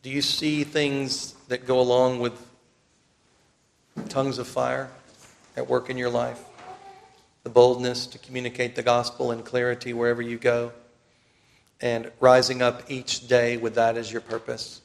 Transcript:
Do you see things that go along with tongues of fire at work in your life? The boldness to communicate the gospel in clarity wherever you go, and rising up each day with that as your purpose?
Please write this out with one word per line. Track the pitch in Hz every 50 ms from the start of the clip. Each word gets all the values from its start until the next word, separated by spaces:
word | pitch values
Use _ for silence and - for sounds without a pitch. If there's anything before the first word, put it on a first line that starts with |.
| _
Do | 131
you | 135 143
see | 143 - - - - 151 151 151 147
things | 147 - 156 147 143 139 139 139 131 131 - - - - - -
that | - 123 123 -
go | - 131 127
along | 127 123 123 127 127 127 127 123
with | 120 120 110 - - - _ _ _ _ _ _ _ _ _ _ _ _ _ _ _ _ _ _ _ _ _ _ _ _ _ _ _ _ _ - - -
tongues | - 139 135 139 123
of | 117 120
fire | - - 127 127 123 127 131 135 127 - - _ - _ _ - - _ _ _ _ _
at | 123 127
work | 131 127 127 123 -
in | 131
your | 127 123 123
life? | 120 120 120 123 120 - - - - - - - - - - - - - - _ _ _ _ _ _ _ _
The | 120
boldness | 117 123 120 127 127 120 127 123 123 123 -
to | - - -
communicate | - - 127 127 123 123 120 - 123 120 120
the | - 117
gospel | 123 120 120 120 123 - - 131 123
in | 117 113
clarity | 113 - - 123 120 123 123 120 - 127 120
wherever | 117 120 120 120 120
you | 120 120 120
go, | 117 - 123 120 120 120 120 117 - - _ _ _ _ _ _ _ _ _ _ _ _ _ _ _ _ _ _ _
and | - 123 117 113 113 - - _
rising | 131 127 127 127 127 123 131 123
up | 127 120 123 - - -
each | 143 127 123 - - - -
day | 120 127 123 120 120 120
with | 117 113 113 110
that | 117 113 113 117
as | 117 113 104
your | 110 117
purpose? | - - 113 113 - - 120 113 - - - - _